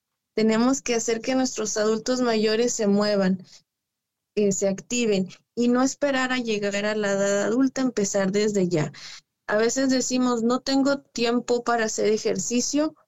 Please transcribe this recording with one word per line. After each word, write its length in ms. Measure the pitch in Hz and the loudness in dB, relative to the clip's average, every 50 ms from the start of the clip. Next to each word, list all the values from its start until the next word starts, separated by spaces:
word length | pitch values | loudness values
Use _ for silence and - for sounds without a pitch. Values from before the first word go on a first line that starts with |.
| _ _ _ _ _ _ _ | _ _ _ _ _ _ _
tenemos 460 | - 220 220 214 220 240 254 277 269 | 0 2 2 4 4 4 2 2 0
que 140 | - - 240 | -2 -2 -2
hacer 260 | 226 226 - 226 226 | -2 0 -2 -2 -2
que 140 | 226 269 262 | -2 -2 0
nuestros 420 | 262 262 254 - - 220 214 - | 0 0 -2 -2 -4 -6 -4 -2
adultos 440 | 214 208 220 220 220 220 - 254 247 | 0 0 0 0 0 0 -2 0 0
mayores 520 | 254 240 226 220 214 220 220 220 240 247 240 | 2 0 2 2 2 2 2 2 0 0 0
se 140 | - 220 | 0 0
muevan, 540 | 202 202 202 208 208 208 202 190 185 190 180 - - - - _ _ _ _ _ _ _ _ _ _ _ _ _ _ _ | 2 2 2 2 2 2 2 2 2 0 -2 -6 -16 -20 -20 _ _ _ _ _ _ _ _ _ _ _ _ _ _ _
que 160 | 208 214 202 | 0 0 2
se 160 | 190 - 202 | 0 0 0
activen, 640 | 196 190 190 - _ 247 240 240 220 208 190 185 180 - - _ _ _ | -2 -2 -2 -6 _ -2 -2 0 0 0 0 -2 -4 -8 -20 _ _ _
y 140 | - 240 240 | 0 2 2
no 120 | 247 247 | 2 2
esperar 520 | 262 269 - - - 285 269 254 262 254 254 | 2 0 0 -2 -2 0 0 0 -2 -2 -2
a 60 | 254 | -4
llegar 360 | 240 226 214 208 208 202 196 | -2 -2 -4 -2 -2 -2 -2
a 200 | 202 202 214 214 | -2 -2 -2 -2
la 160 | 214 208 196 196 | -2 -2 0 0
edad 300 | 196 196 202 202 202 202 | 0 0 0 0 0 0
adulta, 380 | 202 220 247 269 262 - 269 | 0 2 2 0 0 0 -2
empezar 500 | 262 254 226 - 202 196 - 202 196 190 | -2 -2 0 0 -2 0 0 0 0 2
desde 360 | 196 208 214 220 202 202 185 | 2 0 0 2 2 0 0
ya. 240 | 175 175 156 151 147 - - - - - - _ _ _ _ _ | 2 2 0 -2 -2 -6 -14 -18 -18 -20 -20 _ _ _ _ _
A 100 | - 208 | -2 0
veces 320 | 214 226 233 240 262 269 269 | 0 2 0 0 0 0 2
decimos, 540 | 262 254 247 - 254 254 254 247 240 233 220 | 2 0 0 0 0 0 0 0 0 0 0
"No 180 | 233 247 254 | 0 0 0
tengo 380 | - - 269 269 269 277 277 277 | -2 0 0 2 2 2 0 -2
tiempo 640 | - _ _ - 240 233 240 247 240 - 247 240 240 | -4 _ _ -2 -2 0 0 -2 0 0 -2 -2 0
para 220 | - 233 233 220 | 0 0 0 0
hacer 220 | 220 - - 208 | -2 -2 0 0
ejercicio". 880 | 208 220 214 - 220 190 190 - - 233 247 240 - - 285 302 320 311 _ _ | 2 2 2 0 -2 -2 -2 -4 -2 -2 -2 -2 0 0 0 -2 -2 -4 _ _